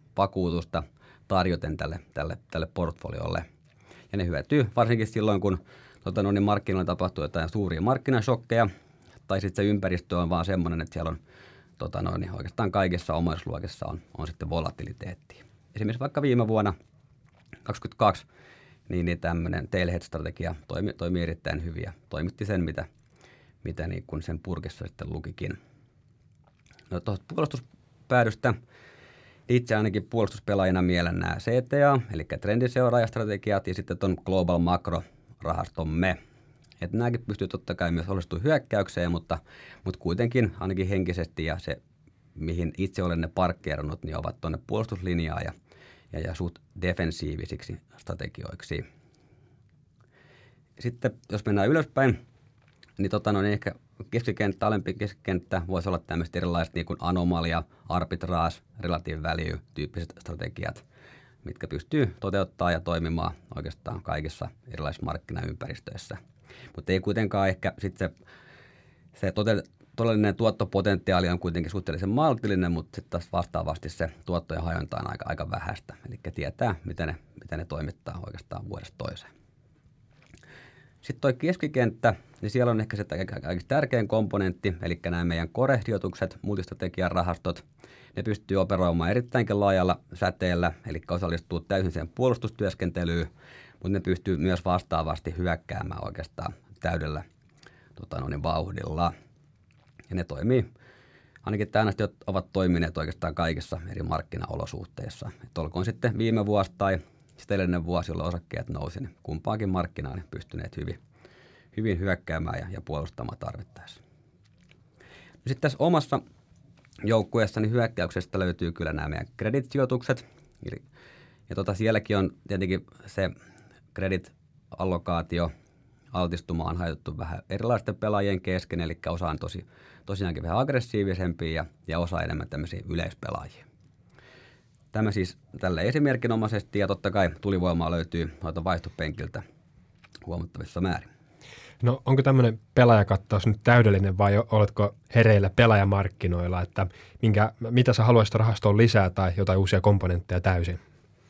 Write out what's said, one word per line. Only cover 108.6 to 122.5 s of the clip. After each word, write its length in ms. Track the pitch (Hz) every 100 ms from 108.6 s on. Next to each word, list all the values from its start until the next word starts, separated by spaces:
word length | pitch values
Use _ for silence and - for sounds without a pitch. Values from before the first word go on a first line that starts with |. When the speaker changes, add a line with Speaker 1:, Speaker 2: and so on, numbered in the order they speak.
| -
Speaker 1:
nousi, 300 | - 76 -
niin 160 | - -
kumpaankin 460 | - 78 - 107 101
markkinaan 480 | 92 87 - 65 90
ne 60 | 82
pystyneet 460 | - - 80 80 -
hyvin, 220 | 85 85 _ _ - - - - _ -
hyvin 220 | 110 87
hyökkäämään 600 | 95 90 - 80 80 82
ja, 80 | 90
ja 120 | -
puolustamaan 560 | - 78 73 - - -
tarvittaessa. 640 | - - - - - - _ _ _ _ _ _ _ _ _ _ - - -
No 140 | - -
sit 140 | 131
tässä 160 | 151 -
omassa 420 | 160 165 - 139 - - _ - - - _ -
joukkueessani 640 | 104 113 92 117 107 110 107
hyökkäyksestä 680 | 120 113 101 85 95 - 95
löytyy 320 | 90 87 85
kyllä 220 | 82 80
nämä 160 | 78 76
meidän 180 | 76 - -
credit-sijoitukset. 880 | 107 139 131 139 127 127 - 131 - - _ _ -
Eli, 160 | - - - - - - _ -
ja 60 | 92
tota, 180 | 95
sielläkin 440 | 95 110 107 107 101
on 140 | 95 -
tietenkin 380 | -